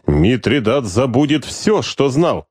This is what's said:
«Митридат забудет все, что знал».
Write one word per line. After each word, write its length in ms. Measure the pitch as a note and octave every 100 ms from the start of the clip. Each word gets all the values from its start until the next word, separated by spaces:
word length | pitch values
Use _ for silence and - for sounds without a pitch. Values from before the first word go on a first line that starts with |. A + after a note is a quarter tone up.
| -
«Митридат 760 | D2 F#2+ B2+ - C#3+ G#2+ C3+ A2+
забудет 600 | F2+ C3 A#2+ D3 D3+ -
все, 360 | - - G#3
что 280 | B2 - C#3
знал». 380 | C3 E3+ G2 -